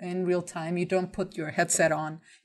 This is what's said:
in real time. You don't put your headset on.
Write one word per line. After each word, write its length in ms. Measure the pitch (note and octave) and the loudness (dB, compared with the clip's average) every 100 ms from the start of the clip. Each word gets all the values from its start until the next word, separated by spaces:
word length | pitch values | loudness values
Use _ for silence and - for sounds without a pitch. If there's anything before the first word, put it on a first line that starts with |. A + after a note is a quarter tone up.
in 240 | F3+ F3+ | -6 0
real 160 | F3+ F3+ | 2 2
time. 380 | F3 F3 D#3+ F3 | 0 -4 -2 0
You 80 | F3 | 2
don't 260 | F#3 F#3 | 2 0
put 240 | - F#3+ - | -4 -6 -6
your 140 | D3+ | -6
headset 420 | - E3+ - D#3+ | -4 0 4 4
on. 280 | D#3 D#3 D#3+ - - | 4 -2 -8 -16 -20